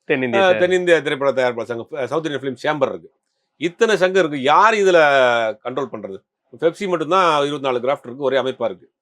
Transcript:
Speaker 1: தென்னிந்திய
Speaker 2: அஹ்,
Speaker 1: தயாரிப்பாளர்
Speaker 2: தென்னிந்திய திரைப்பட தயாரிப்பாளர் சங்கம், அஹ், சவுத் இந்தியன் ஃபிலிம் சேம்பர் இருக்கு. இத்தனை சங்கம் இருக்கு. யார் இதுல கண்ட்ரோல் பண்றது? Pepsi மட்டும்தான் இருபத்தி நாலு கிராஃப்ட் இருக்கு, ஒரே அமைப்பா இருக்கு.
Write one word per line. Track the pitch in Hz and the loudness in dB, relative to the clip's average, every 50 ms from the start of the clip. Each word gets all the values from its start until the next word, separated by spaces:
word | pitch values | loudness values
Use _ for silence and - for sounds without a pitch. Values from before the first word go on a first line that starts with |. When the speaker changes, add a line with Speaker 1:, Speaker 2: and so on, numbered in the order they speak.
| _ | _
Speaker 1:
தென்னிந்திய | - 156 131 131 123 117 196 190 | -4 -2 -2 -2 0 0 2 4
Speaker 2:
அஹ், | |
Speaker 1:
தயாரிப்பாளர் | 185 180 | 4 4
Speaker 2:
தென்னிந்திய | 180 180 180 185 180 180 175 170 156 | 2 2 0 0 0 2 2 2 2
திரைப்பட | 139 151 147 135 139 139 | 2 -2 -4 0 0 0
தயாரிப்பாளர் | 127 131 127 123 120 117 110 | 0 2 0 0 -2 -4 -6
சங்கம், | 107 120 117 117 - | -8 -8 -10 -10 -10
அஹ், | 156 147 127 | -8 -8 -6
சவுத் | 117 139 165 156 | -4 -4 -4 -4
இந்தியன் | 160 143 131 131 139 127 | -4 -6 -6 -6 -8 -10
ஃபிலிம் | - - | -4 -4
சேம்பர் | 147 151 147 135 113 | -4 0 0 -2 -2
இருக்கு. | 95 87 82 - _ _ _ _ _ _ _ _ _ | -2 -8 -14 -20 _ _ _ _ _ _ _ _ _
இத்தனை | _ 139 175 170 _ 226 220 208 | _ -8 -8 -2 _ 0 2 2
சங்கம் | 170 185 185 185 190 | 2 2 2 2 2
இருக்கு. | 175 151 147 139 127 | 0 0 -2 -2 0
யார் | 139 151 175 202 220 226 | 2 4 4 4 4 4
இதுல | 208 196 190 185 165 156 143 139 135 127 123 120 117 113 110 107 - _ | 2 2 4 4 6 6 6 4 4 4 4 2 2 0 -2 -4 -6 _
கண்ட்ரோல் | 123 127 143 139 113 | -8 -6 -6 -6 -6
பண்றது? | - 107 101 98 95 95 _ _ _ _ _ _ - 120 | -10 -12 -12 -14 -14 -16 _ _ _ _ _ _ -10 -4
Pepsi | 151 170 165 - 208 | -2 -2 -2 -2 -6
மட்டும்தான் | 185 175 165 156 147 180 190 185 170 151 147 143 | -8 -6 -6 -4 0 0 2 2 2 2 2 0
இருபத்தி | 143 147 143 135 | -2 -4 -4 -4
நாலு | 135 123 120 | -4 -4 -2
கிராஃப்ட் | 117 127 143 139 - | -2 -2 -4 -4 -6
இருக்கு, | 123 120 139 143 | -14 -12 -6 -4
ஒரே | 127 135 | -2 0
அமைப்பா | 131 123 131 123 123 120 | 0 -2 -2 -6 -4 -6
இருக்கு. | 107 92 87 - _ _ _ | -6 -6 -8 -16 _ _ _